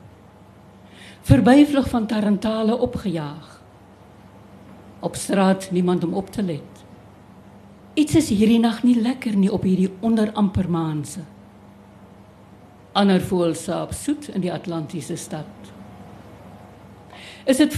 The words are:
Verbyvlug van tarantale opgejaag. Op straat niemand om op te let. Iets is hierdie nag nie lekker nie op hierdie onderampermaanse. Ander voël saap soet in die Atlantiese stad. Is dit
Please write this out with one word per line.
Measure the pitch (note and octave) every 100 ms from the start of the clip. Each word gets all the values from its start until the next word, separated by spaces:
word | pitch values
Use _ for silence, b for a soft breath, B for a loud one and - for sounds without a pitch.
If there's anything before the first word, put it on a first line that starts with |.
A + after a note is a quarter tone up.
| - - - - - - - - B B B B
Verbyvlug | - C4+ G3+ C#4 D4 C#4 B3+
van | A#3+ G#3+
tarantale | G#3+ G#3 F#3+ A3 A3 A3 A#3+
opgejaag. | B3 - G3 E3 D3 D3+ D3 - - - - - - - - - - - - - - -
Op | F#3
straat | - - G3 F#3+ F#3+ -
niemand | F#3 F3+ F3+
om | E3+
op | F#3+ F#3+
te | -
let. | F#3+ C#3+ - - - - - - - - - - - - -
Iets | - D4
is | E4 -
hierdie | G3+ G#3+ A#3
nag | A3+ -
nie | B3 A#3
lekker | A3+ C4 A#3 G3
nie | F#3+
op | F#3 F#3+
hierdie | F#3 F#3 -
onderampermaanse. | A3+ A3+ G#3+ G#3+ G3 G3 E3 E3+ D#3+ D3+ C#3 - D3+ - - - - - - - - - - - - - - - - G3
Ander | G3+ F#3
voël | - F#3 E3+
saap | D#3+ - E3 D#3
soet | - - D4 -
in | F#3+
die | F3+
Atlantiese | D#3 F#3 E3 D3+ E3+ C#3 E3
stad. | - D#3 C#3+ - - - - - - - - - - - - - - - - B B B -
Is | C4
dit | D4